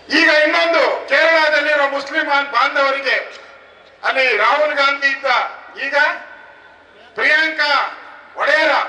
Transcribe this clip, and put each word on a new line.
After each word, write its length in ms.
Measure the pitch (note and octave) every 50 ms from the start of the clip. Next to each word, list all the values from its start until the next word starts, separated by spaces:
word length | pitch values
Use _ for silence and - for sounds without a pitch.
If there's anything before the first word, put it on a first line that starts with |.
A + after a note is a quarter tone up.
| - - B3+ D#4+
ಈಗ 100 | E4 D#4+ D4+ D4+ D4+
ಇನ್ನೊಂದು, 380 | D#4 E4 E4+ E4 E4+ E4+ D4+ B3+ A3 - - - -
ಕೇರಳದಲ್ಲಿರೋ 760 | C4+ D4 D#4+ E4 E4 D#4 D#4 D4+ D4+ D4 D4 D4+ D4 C#4+ C#4 C#4 C#4
ಮುಸ್ಲಿಂ 300 | C#4 C#4 - D4+ D#4 D4 D4 C#4+ C#4+ C#4+ C#4 -
ಬಾಂಧವರಿಗೆ 600 | C#4+ C#4+ C#4+ C#4 C#4+ C#4 C4+ C4+ C#4 C#4 B3+ A3 G3 - - - - - - - - - - - - - - - - -
ಅಲ್ಲಿ 180 | A3 A#3+ C4+ C4 B3+ A3+
ರಾಹುಲ್ 380 | G3+ G#3+ - C#4+ D4 D4+ D4+ C#4 C#4+
ಗಾಂಧಿ 260 | C#4 C#4 C#4+ C#4+ C#4
ಇದ್ದ, 220 | C#4 C4+ C4+ C4+ C4+ B3 A3+ - - - - - - - - C4
ಈಗ 100 | C#4 C#4+ C#4 D4+ - - - - - - - - - - - - - - - - - - - - - -
ಪ್ರಿಯಾಂಕಾ 560 | G#3 B3+ D4 D4+ D#4 D#4+ D#4 D#4 D#4 D4 D4 C#4+ C4 - - - - - - - - - - - -
ಒಡೆಯರ, 320 | G3+ C#4 D4+ - D#4 D4+ C4+ A#3 -